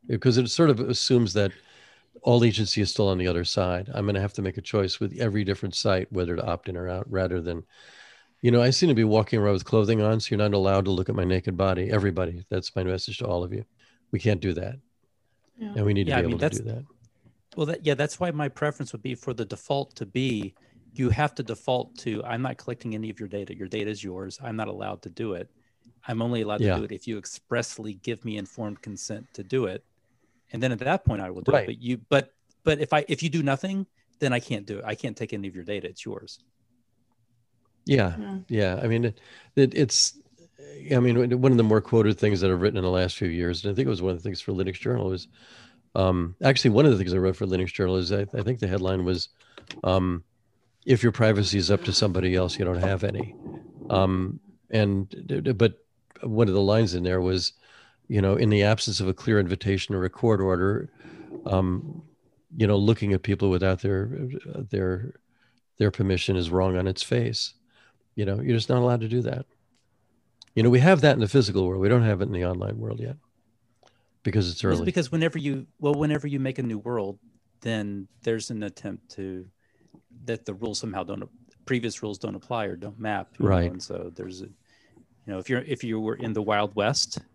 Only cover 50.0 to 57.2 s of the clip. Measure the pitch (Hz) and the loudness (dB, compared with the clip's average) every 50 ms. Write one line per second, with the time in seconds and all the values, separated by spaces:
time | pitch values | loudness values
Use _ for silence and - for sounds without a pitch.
50 | 92 92 90 85 - _ _ _ _ _ _ _ _ _ _ _ _ - 131 110 | 2 0 -2 -4 -8 _ _ _ _ _ _ _ _ _ _ _ _ 2 2 4
51 | - 120 101 - 117 110 107 98 101 92 - 101 87 82 101 95 - - 92 - | 4 2 4 4 4 4 4 4 2 2 0 0 2 2 2 2 2 0 0 2
52 | 110 101 87 92 90 92 92 92 92 90 - - 101 87 90 87 90 95 98 90 | 2 2 2 0 0 2 2 2 0 0 -2 -2 -2 -2 0 0 0 0 0 0
53 | - 98 98 - 123 110 - - - - - - - - - - - - - 95 | -2 -4 -4 -4 -8 -8 -10 -16 -16 -14 -14 -14 -16 -20 -20 -18 -6 0 2 2
54 | 95 95 92 92 92 95 - - _ - - _ _ _ - 110 104 101 98 98 | 2 2 2 0 -2 -4 -6 -10 _ -20 -20 _ _ _ 0 2 2 2 2 -2
55 | 98 98 - - - - - 95 - 131 123 95 117 107 90 _ _ _ _ _ | -2 -6 -10 -16 -8 -6 -6 -4 -2 -2 2 4 4 2 2 _ _ _ _ _
56 | _ _ _ - - 120 107 110 117 101 92 101 98 98 107 113 117 95 87 87 | _ _ _ -10 -8 -4 2 2 2 4 4 4 4 4 4 4 4 2 0 -2
57 | 87 90 90 92 | 0 0 0 2